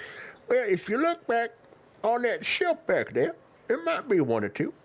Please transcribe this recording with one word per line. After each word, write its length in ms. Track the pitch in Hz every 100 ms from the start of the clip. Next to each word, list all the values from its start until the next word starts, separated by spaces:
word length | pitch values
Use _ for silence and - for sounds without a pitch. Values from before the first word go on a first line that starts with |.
| - - - - -
well, 200 | 247 226
if 200 | 185 -
you 100 | 220
look 280 | 330 339 -
back 240 | 233 233 - - - - -
on 180 | 208 240
that 220 | 240 170
shelf 420 | - - 359 311 -
back 260 | 170 113
there, 220 | 120 151 - - - -
there 160 | 254
might 260 | 330 311 277
be 120 | 190
one 240 | 135 113
or 40 | 104
two. 240 | - - -